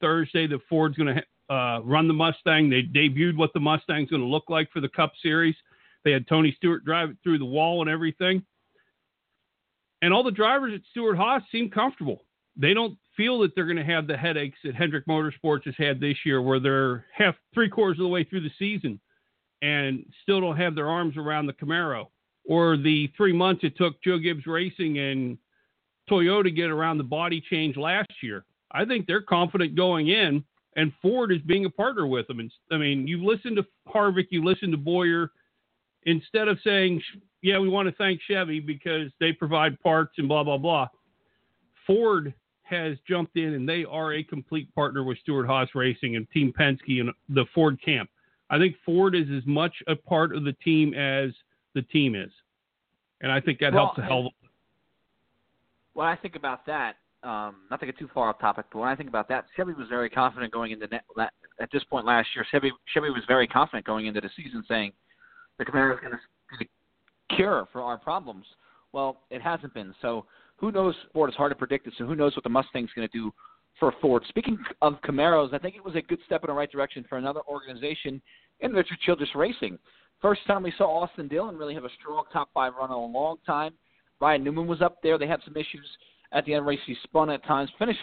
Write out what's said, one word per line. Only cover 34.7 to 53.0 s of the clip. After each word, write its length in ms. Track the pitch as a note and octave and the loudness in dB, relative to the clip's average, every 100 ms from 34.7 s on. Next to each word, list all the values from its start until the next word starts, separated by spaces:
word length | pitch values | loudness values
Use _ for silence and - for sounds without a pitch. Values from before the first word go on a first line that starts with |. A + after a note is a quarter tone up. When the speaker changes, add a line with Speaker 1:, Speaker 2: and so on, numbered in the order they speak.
Speaker 1:
to 40 | D#3 | -2
Bowyer. 540 | D3 F3+ F3 E3+ E3 _ _ _ _ _ _ _ | 0 2 2 2 -2 _ _ _ _ _ _ _
Instead 460 | E3 E3 - A3 G#3+ | 0 0 0 0 2
of 120 | G3+ | 0
saying, 400 | G#3+ G3+ F#3+ E3+ - - _ _ | 2 2 2 0 -6 -18 _ _
"Yeah, 180 | F#3 G3 | 2 2
we 120 | F#3+ | 2
wanna 220 | G3 F#3 | 2 0
thank 280 | - G3 F#3 | 0 -2 -2
Chevy 400 | - G3 F3 D#3 | -2 -2 -2 -4
because 500 | D3+ C#3+ E3+ D#3 D3 - | -6 -8 -4 -4 -4 -2
they 140 | E3 | 0
provide 480 | E3 D3+ D#3+ D#3 C3+ | 0 0 2 2 2
parts 380 | F3 D#3+ D#3 - | 2 2 2 -2
and 100 | C#3 | 0
blah, 140 | D3+ | 2
blah, 160 | D3 C#3 | 2 0
blah," 300 | D#3+ D#3 B2 _ _ _ _ _ _ _ _ _ - | 0 0 0 _ _ _ _ _ _ _ _ _ 2
Ford 480 | G3+ A3+ F#3+ D3 - _ _ | 4 4 2 0 -10 _ _
has 340 | - F3 D#3+ C#3 - | -8 -6 -4 -6 -2
jumped 300 | F3+ E3 E3+ | -2 -2 -2
in, 160 | D#3+ | -2
and 120 | C#3+ C3 | -2 -2
they 200 | E3+ D#3+ | -2 -4
are 260 | D#3 D#3 | -4 -4
a 100 | D3+ | -4
complete 520 | D3+ D3 - D#3 C#3 | -6 -10 -6 -6 -6
partner 300 | - C#3+ C#3 | -2 0 0
with 140 | C3 A#2+ | -4 -4
Stewart-Haas 540 | - C#3 B2 C3 B2+ | -2 0 2 2 2
Racing 420 | C3+ B2+ A#2+ B2+ A2+ | 0 0 0 -2 -4
and 140 | A2+ | -2
Team 200 | D#3 C3+ | 2 2
Penske 480 | - D3 C3+ - B2 | 4 2 2 -2 -2
and 100 | A#2+ - - | -2 -6 -2
the 160 | C3+ A#2+ | 0 2
Ford 260 | - D3+ C3 | 4 4 2
camp. 300 | - C3+ G2+ _ _ _ - | -2 -2 -2 _ _ _ -2
I 80 | D3 | 2
think 180 | F#3 - | 2 0
Ford 300 | - E3+ F#3+ | -2 2 4
is 160 | F3+ D3 | 2 0
as 140 | C#3 B2 | -2 0
much 260 | D3 E3+ - - | 0 0 -4 -4
a 100 | D#3 | -4
part 400 | - E3 D#3+ D3+ | 0 2 2 0
of 80 | |
the 80 | C#3+ | -4
team 400 | C3+ E3+ D#3+ D3+ | -4 2 4 4
as 380 | C#3+ C#3 C3+ C3+ - _ _ _ | 2 -2 -2 -2 -6 _ _ _
the 60 | C#3 | -8
team 340 | B2+ D#3 C3+ | 0 2 2
is. 160 | G#2 - _ _ _ _ _ _ _ | 0 -8 _ _ _ _ _ _ _